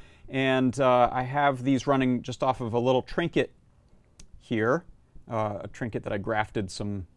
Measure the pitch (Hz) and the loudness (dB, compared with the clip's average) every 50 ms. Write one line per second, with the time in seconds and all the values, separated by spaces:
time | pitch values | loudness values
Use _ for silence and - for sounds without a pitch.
0 | - - - - - - - 135 135 135 131 131 131 127 113 135 139 127 123 123 | -20 -20 -20 -20 -18 -8 -4 -2 0 2 2 4 2 2 2 2 4 4 6 6
1 | 120 117 - 127 123 127 135 147 147 143 135 123 120 135 139 127 - 143 139 135 | 6 4 2 -2 -4 -2 0 2 2 2 2 2 0 2 2 2 2 2 2 4
2 | 131 127 127 120 - - 120 - - 131 131 - 127 113 104 120 120 127 131 127 | 4 2 0 -2 -2 -8 -6 -2 0 0 0 0 -2 -2 0 0 2 4 2 2
3 | - - - - 170 165 - 160 127 - _ _ _ _ _ _ _ _ - - | 0 -2 -4 -2 -2 0 0 0 0 0 _ _ _ _ _ _ _ _ -20 -20
4 | _ _ _ _ - - - - - - 127 110 107 117 135 170 - - - - | _ _ _ _ -20 -20 -20 -20 -8 -4 -2 0 2 2 2 0 -2 -8 -20 -20
5 | _ _ _ - - - 117 110 110 107 104 98 - 101 - - 135 117 - - | _ _ _ -20 -14 -6 -4 -2 -2 -2 -4 -8 -10 -12 -10 -8 -8 -6 -6 -6
6 | - - 104 104 92 107 113 107 107 - - 117 101 95 - - 110 104 101 98 | -6 -4 -6 -4 -4 -2 -2 -2 -2 -2 -4 -6 -6 -6 -6 -8 -6 -6 -6 -6
7 | 87 - _ | -8 -12 _